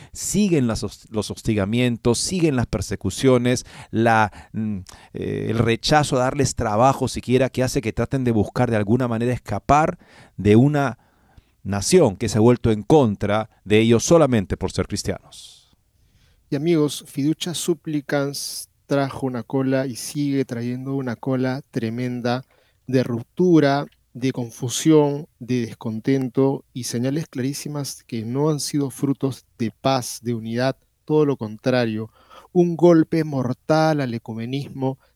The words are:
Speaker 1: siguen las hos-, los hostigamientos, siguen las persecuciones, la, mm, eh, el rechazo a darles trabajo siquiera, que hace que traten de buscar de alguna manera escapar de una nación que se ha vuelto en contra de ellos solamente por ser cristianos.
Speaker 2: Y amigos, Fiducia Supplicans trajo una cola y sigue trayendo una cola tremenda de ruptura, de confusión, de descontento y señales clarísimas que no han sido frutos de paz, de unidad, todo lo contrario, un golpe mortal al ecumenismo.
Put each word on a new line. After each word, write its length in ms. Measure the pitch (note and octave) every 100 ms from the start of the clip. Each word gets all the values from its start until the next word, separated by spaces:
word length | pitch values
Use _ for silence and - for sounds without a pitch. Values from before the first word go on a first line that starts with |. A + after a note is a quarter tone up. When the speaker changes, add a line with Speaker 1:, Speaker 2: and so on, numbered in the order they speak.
| -
Speaker 1:
siguen 540 | - - F3+ G#3 D#3+ A#2+
las 160 | G#2+
hos-, 220 | G2+ - -
los 200 | G#2+ G2+
hostigamientos, 880 | G#2 - G#2+ G2 A#2 B2 A#2 A#2+ A#2
siguen 360 | - F#3+ E3
las 120 | C3 A2+
persecuciones, 960 | G#2 - G2 G2+ - C3+ B2 B2 B2 - - -
la, 600 | G#2+ A#2 A2 G#2+ - -
mm, 260 | - A2 G2+ F#2 - -
eh, 320 | - F#2+ G#2 G#2
el 80 | A2
rechazo 580 | A2+ A2+ - D3+ D3 C3+
a 40 |
darles 340 | B2+ C#3+ C3
trabajo 540 | - A#2 G#2 B2+ C3 B2
siquiera, 400 | A2+ - B2+ C3
que 140 | -
hace 180 | B2+ D3
que 120 | A2+
traten 320 | G2+ A#2 C#3
de 60 | B2
buscar 400 | A2+ F#2+ - B2
de 60 | A2
alguna 320 | G2+ B2 B2+
manera 240 | A2+ A#2+
escapar 640 | B2 - G2+ - C#3+ E3 F3+ _ - - -
de 140 | F#2+ G#2+
una 420 | C#3 D3 C#3 A2 _ _ _ _ _ _
nación 540 | - G2+ G2 F#3 C#3 F2+
que 120 | A2
se 100 | G#2+
ha 20 |
vuelto 300 | A2+ B2 A#2
en 120 | G#2+
contra 680 | G2+ D#3 B2 G2+ G2+ G#2 A2 _
de 140 | - G#2+
ellos 260 | A2+ A#2
solamente 520 | - E3+ C#3+ A#2 F2+ F#2+
por 160 | F2+
ser 140 | - F#2
cristianos. 920 | G#2 - F#2 _ - - - _ _ _ _ _ _ _ _ -
Speaker 2:
Y 80 | C#3+
amigos, 480 | D#3 E3+ D3 - -
Fiducia 480 | - C#3+ D#3+ F3+
Supplicans 1120 | D#3+ - E3 - D3+ C#3 D3 C#3 C#3+ - - - _ -
trajo 400 | C#3+ C3+ - C3
una 160 | B2
cola 440 | A2 C3+ C3 C3 C#3
y 80 |
sigue 500 | A2 - D3 C#3+ C#3
trayendo 520 | B2+ A#2 A#2+ B2+ C3 C#3
una 180 | B2+
cola 480 | A2+ - C3 C3 C3 -
tremenda 720 | - A2+ A#2 B2 B2 A#2+ B2 - _ _ _ -
de 180 | C3
ruptura, 800 | A#2+ A#2 - - F3+ E3 C#3+ C#3 D3 _ _
de 180 | B2+ C3
confusión, 960 | B2+ A#2 - B2+ - D#3+ D#3 D3 C#3+ - -
de 280 | A2+ B2+ A2+
descontento 960 | - A2+ A2 A#2+ C3+ C3 B2+ C3+ C#3+ -
y 120 | C3+
señales 420 | A#2+ A#2+ B2+ C#3+ D#3+
clarísimas 760 | C#3 C3 C#3+ D3+ D3 C#3 -
que 220 | - A#2
no 260 | A2 B2+ D3+
han 80 | D3
sido 320 | - D3+ C#3
frutos 540 | - C#3 C#3 C3+ B2 _ -
de 120 | A2+
paz, 480 | - C3+ C3+ B2 -
de 120 | A2+
unidad, 420 | A#2 A2+ A#2 C3 C3+ _ _
todo 200 | - D3+
lo 120 | D3 C3
contrario, 760 | A2 G#2+ C3 B2+ A#2 G#2+ A2 _ _ - -
un 220 | F3+ F3
golpe 480 | E3 F3 E3 D#3+ E3
mortal 800 | D#3 C#3 A#2+ B2+ - D#3 D#3+ D3+
al 120 | C3+
ecumenismo. 840 | A#2 - A2 A#2 C3+ C#3 C3+ C3 C3+ _